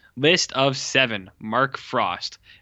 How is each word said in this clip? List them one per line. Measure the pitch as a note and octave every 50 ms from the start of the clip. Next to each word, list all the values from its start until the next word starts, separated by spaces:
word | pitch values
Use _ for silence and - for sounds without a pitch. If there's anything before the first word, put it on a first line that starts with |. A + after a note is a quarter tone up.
| _ _ -
List | B2 C#3 D#3 F3+ F3 - - -
of | C3 C#3 C#3 C3
Seven, | C3+ - - - C3 C3 A#2 A2 G2 F#2 F#2+ - -
Mark | - A2 A2+ B2 C3+ C3+ -
Frost, | - - - B2+ A#2+ G#2 F2+ F2 F2 - - - - _ - - -